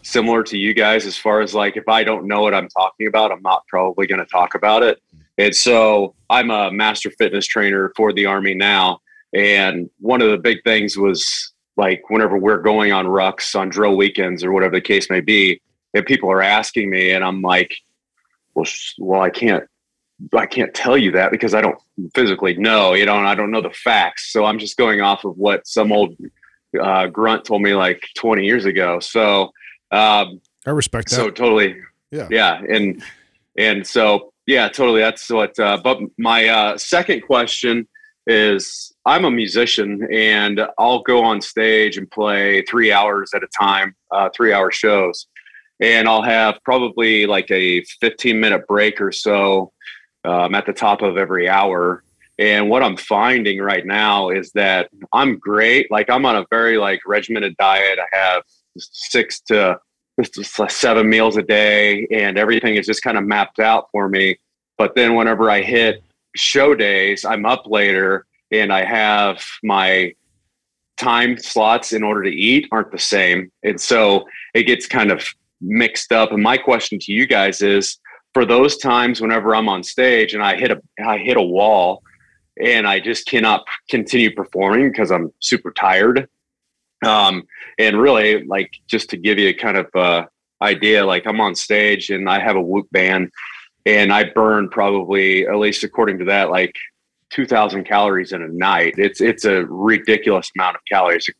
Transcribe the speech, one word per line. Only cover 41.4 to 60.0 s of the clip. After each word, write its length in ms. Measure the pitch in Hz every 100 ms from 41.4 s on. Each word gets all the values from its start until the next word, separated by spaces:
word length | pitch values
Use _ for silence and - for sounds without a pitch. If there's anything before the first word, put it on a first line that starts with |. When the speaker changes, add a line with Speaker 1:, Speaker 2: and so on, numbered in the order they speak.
Speaker 1:
stage 560 | - - 110 110 107 98
and 120 | 95
play 520 | - 104 101 101 98
three 280 | 92 117 113
hours 400 | 101 104 101 95 101
at 80 |
a 40 | 95
time, 460 | - 101 95 95 _ _
uh, 180 | 98 95 -
three 180 | 117
hour 180 | 101 95
shows. 560 | - 110 101 90 87 - - - - _ _
And 260 | 113 113 113
I'll 140 | 110
have 360 | 113 113 110 104
probably, 640 | - 127 120 104 113 107 104
like, 260 | 98 -
a 320 | 92 90 87 85 -
fifteen 380 | 117 - 123 110
minute 260 | 110 98 -
break 340 | 101 107 -
or 100 | 98
so, 600 | - 107 101 98 95 92 _ - - _ _
um, 320 | 87 87 87 101
at 100 | 101
the 60 |
top 280 | 101 110 101
of 160 | 104 92
every 320 | 95 92 90
hour. 540 | 95 101 90 87 90 _ _ _ -
And 300 | 104 104 104
what 120 | 123
I'm 140 | 123 92
finding 600 | - 104 117 127 104 98
right 260 | 98 95 90
now 440 | 104 107 101 92
is 220 | 92 90
that 360 | 104 98 92 87 _ -
I'm 260 | 120 139 98
great. 540 | 101 104 113 131 -
Like, 180 | 104 107
I'm 160 | 127 135
on 120 | 107
a 80 | 92
very, 280 | 113 117 113
like, 240 | 101 95 95
regimented 500 | 104 98 110 101 85
diet. 420 | 98 98 98 95
I 180 | 87 95
have 260 | 95 90 - _ _ -
six 640 | - - - 123 113 -
to 360 | - 107 95 90 _ _